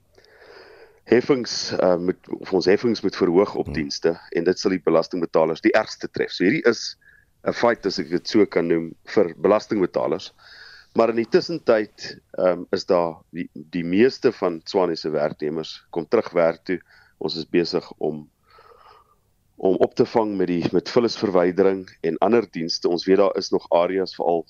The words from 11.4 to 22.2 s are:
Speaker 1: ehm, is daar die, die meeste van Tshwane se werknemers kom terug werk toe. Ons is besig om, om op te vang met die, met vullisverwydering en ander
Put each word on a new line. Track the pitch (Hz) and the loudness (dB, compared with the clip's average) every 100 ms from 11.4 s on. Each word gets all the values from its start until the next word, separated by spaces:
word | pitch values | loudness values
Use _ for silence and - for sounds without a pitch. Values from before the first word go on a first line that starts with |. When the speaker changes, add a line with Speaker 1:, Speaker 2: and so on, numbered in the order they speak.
| 160 160 - 110 107 - - - _ | 0 -2 2 2 2 -8 -16 -16 _
Speaker 1:
ehm, | - 92 87 - | -2 0 0 -2
is | 95 - | -4 0
daar | 90 85 80 _ | 0 0 -4 _
die, | 82 90 | -12 -12
die | - 76 90 | -14 -10 -6
meeste | 85 92 127 - 127 | 0 4 4 2 -2
van | - 92 82 | 0 -2 -4
Tshwane | - 101 90 80 | -4 0 0 -2
se | 82 | -4
werknemers | 76 76 - 76 80 78 - _ | -2 -2 -4 -6 -6 -8 -14 _
kom | - 80 | -8 -2
terug | 113 - | -2 0
werk | 87 82 82 | 2 0 0
toe. | - 87 - _ _ - | -4 -8 -8 _ _ -10
Ons | - 80 | -8 -8
is | 76 | -2
besig | 87 85 85 - - | 0 0 -2 -6 -8
om, | 76 76 76 _ _ - - - - - _ _ _ _ _ - | -6 -6 -12 _ _ -20 -20 -20 -20 -20 _ _ _ _ _ -2
om | 95 92 | 0 2
op | - - | 0 0
te | 120 | 0
vang | 120 107 98 | 0 0 -2
met | 90 | -2
die, | 87 80 | -2 0
met | 90 - | -2 0
vullisverwydering | - 117 - 107 92 90 90 95 95 92 - | 0 0 -2 -2 2 2 2 2 2 -6 -8
en | 85 | -6
ander | 80 | 0